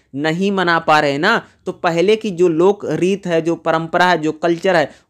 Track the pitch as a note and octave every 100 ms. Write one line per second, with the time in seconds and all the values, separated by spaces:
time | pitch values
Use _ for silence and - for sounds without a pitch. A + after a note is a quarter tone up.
0 | _ C3+ D#3 E3 G3 G3 F3 E3 E3 D3+
1 | D3+ C#3 F#3 A3+ - _ - - F3+ E3+
2 | F#3 A3 A3 E3+ F3+ D#3 F#3 G3+ A#2 D#3
3 | F3 G3 F#3 E3 E3 E3 E3 D#3+ E3 E3+
4 | F3+ E3+ D3+ D3+ F3 E3+ F#3+ F3 C#3+ -